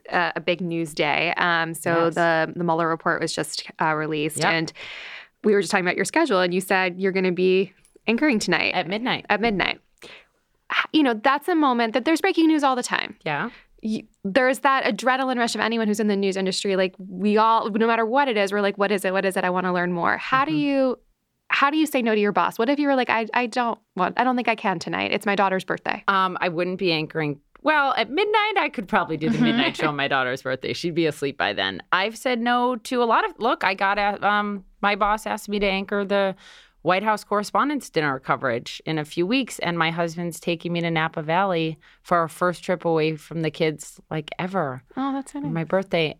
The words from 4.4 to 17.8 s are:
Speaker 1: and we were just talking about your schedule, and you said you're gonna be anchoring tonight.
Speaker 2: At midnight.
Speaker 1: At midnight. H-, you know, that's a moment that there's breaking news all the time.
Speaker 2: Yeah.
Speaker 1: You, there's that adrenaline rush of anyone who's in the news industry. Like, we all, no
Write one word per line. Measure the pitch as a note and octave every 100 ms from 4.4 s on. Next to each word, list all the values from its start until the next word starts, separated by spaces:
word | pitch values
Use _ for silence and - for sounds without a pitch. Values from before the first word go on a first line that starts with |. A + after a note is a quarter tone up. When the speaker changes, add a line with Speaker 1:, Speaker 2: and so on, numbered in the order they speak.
| F3
Speaker 1:
and | E3 D#3+ - - - - - - _
we | G#3+
were | G3+
just | E3+
talking | G3+ F3+
about | -
your |
schedule, | F#3+ D#4 D#4+ F#3+
and | F3+
you | F3+
said | F#3+ F#3+ F#3 F3+
you're | F#3+
gonna | F#3 F#3
be | F3 F#3 F#3 F#3+ _ _ _ -
anchoring | A3+ D4+ G#3+
tonight. | - E3 -
Speaker 2:
At | F3+ E3
midnight. | G#3 A#3+ D#3 -
Speaker 1:
At | G3+
midnight. | A#3 F#3+ - - _ _ - - _ _ _ _ _
H-, | - -
you | D#4
know, | C4+
that's | A3 C4+ C#4+ -
a |
moment | E4 C#4+ A#3+ A3+
that | B3+
there's | C#4 D#4+
breaking | G4 E4 D#4+
news | D#4
all | C4+ B3
the |
time. | A#3+ - - -
Speaker 2:
Yeah. | D#3+ D3 A3 - _ _
Speaker 1:
You, | A3 G#3+ - _
there's | G3 F#3+ B3+ C4
that | C#4 C4+
adrenaline | A3+ G#3 A#3+ C4 C4 B3
rush | A#3
of | G#3+
anyone | G#3+ A#3 A3
who's | G#3
in | G#3
the | G3
news | G3 F#3
industry. | F#3 F3 G3+ F#3+
Like, | F#3 F#3
we | F#3+ F3+ G#3 G#3
all, | A3+ A3+ A#3
no | G#3